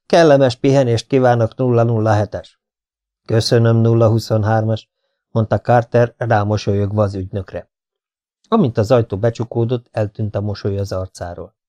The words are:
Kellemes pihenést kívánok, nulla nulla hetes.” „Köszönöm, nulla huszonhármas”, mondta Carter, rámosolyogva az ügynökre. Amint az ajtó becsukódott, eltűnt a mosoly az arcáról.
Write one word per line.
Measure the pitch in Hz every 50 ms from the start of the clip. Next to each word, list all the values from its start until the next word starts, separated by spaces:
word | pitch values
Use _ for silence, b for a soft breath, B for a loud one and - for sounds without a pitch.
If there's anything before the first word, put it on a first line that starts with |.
| _
Kellemes | _ - 175 165 160 139 139 139 127 120
pihenést | - - 139 135 139 135 120 117 110 - -
kívánok, | - 131 127 123 120 117 113 107 -
nulla | - 131 123 123 117 117
nulla | 117 117 110 107 110
hetes.” | 107 107 104 98 - 92 - - _ _ _ _ _ _ _ _ _ _ _ _ _ _ _
„Köszönöm, | - - 117 113 - 131 120 117 117 113 113
nulla | 113 113 117 117 117 110
huszonhármas”, | 110 113 - - 113 110 104 107 110 113 110 110 113 107 - _ _ _ _ _ _ _ _ _
mondta | _ 117 110 - 113 104
Carter, | - - 120 123 117 - - 120 120 117 - _
rámosolyogva | 123 117 113 107 104 104 107 104 - - 101 101 101 98 104 107 107
az | 98 98
ügynökre. | 95 95 92 - 101 92 - - 87 - _ _ _ _ _ _ _ _ _ _ _ _ _ _ _ _ _
Amint | - 226 185 123 117 -
az | 110 107
ajtó | 131 120 117 - - 95
becsukódott, | 107 117 117 - 117 - - 117 117 117 127 120 - _
eltűnt | _ 113 107 104 - - 110 104 -
a | 104
mosoly | 98 104 101 - - 104 98 98
az | 101 98
arcáról. | 104 92 95 95 - - 95 87 87 - 85 92 _ _ _